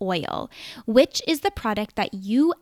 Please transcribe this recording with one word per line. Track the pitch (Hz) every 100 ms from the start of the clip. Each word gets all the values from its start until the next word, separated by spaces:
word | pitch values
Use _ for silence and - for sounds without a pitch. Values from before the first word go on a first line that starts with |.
oil, | 190 175 - - - - - -
which | - 233 311 -
is | - 311
the | 392
product | - 226 208 214
that | - -
you | 196 196 247 320 -